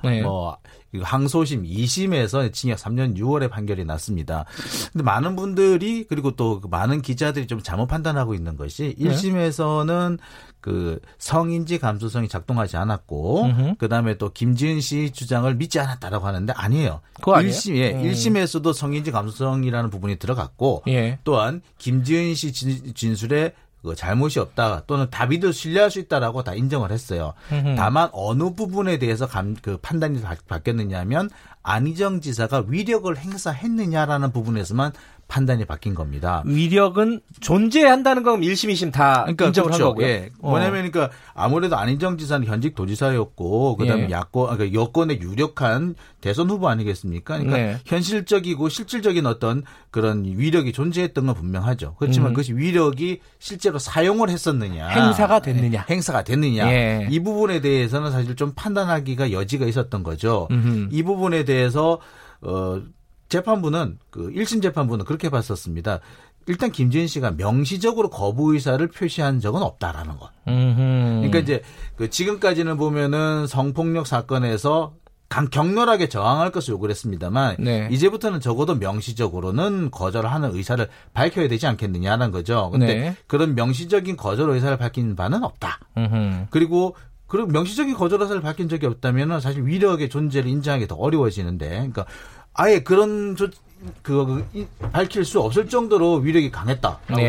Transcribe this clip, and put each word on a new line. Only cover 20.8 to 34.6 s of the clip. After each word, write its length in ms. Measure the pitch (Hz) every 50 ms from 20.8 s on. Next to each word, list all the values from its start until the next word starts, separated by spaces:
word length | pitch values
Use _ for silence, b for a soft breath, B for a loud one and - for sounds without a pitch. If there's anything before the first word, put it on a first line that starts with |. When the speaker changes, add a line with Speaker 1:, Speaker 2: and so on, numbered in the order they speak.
| - 131
Speaker 1:
예. 300 | 131 123 113 117 131 - -
Speaker 2:
또한 380 | 160 139 110 107 123 160 180 - _ _ -
김지은 560 | - 123 127 131 127 143 160 170 175 170 165
씨 180 | 151 160 143
진-, 400 | 127 - 127 135 131 131 131 131
진술에 600 | 110 - 113 113 110 98 113 117 147 151 156 165 - b b b b -
그 120 | - 82 80
잘못이 440 | - - 92 107 123 143 151 - 127
없다 440 | 101 - - - 117 110 95 80 -
또는 200 | - 143 139 135 127
다비도 420 | - - 117 120 160 170 196 180
신뢰할 380 | 160 - - 160 170 196 208 202
수 80 | 202 190
있다라고 440 | 170 - 156 135 120 113 117 127 127
다 80 | -
인정을 400 | 90 110 127 135 151 131 104 90
했어요. 400 | 110 113 - - 92 85 78 76 - B B B
Speaker 1:
음흠. 260 | 147 147 139 143 131 117
Speaker 2:
다만 320 | 95 113 135 156 170 -
어느 420 | - 95 98 107 117 139 165 185 175
부분에 440 | 214 220 185 190 202 202 185 170 131
대해서 280 | 127 113 113 113 131
감-, 300 | 123 - 95 95 101 110 -
그 160 | - 104 95 -
판단이 420 | - - 165 160 156 151 139 120
바-, 140 | 107 90 85 - -
바뀌었느냐면 840 | - 92 80 - 123 117 117 104 98 95 90 90 104 135 170 202 208 B B B B B B
안희정 580 | B - 104 113 135 156 160 180 202 196 190 170
지사가 440 | 151 139 117 117 113 110 139 131 101 104
위력을 480 | 143 196 208 233 226 214 185 185 160
행사했느냐라는 1160 | 131 156 190 196 185 - 170 139 131 202 233 226 226 202 170 160 156 151 143 147 139 139 131
부분에서만 600 | 113 120 110 117 113 107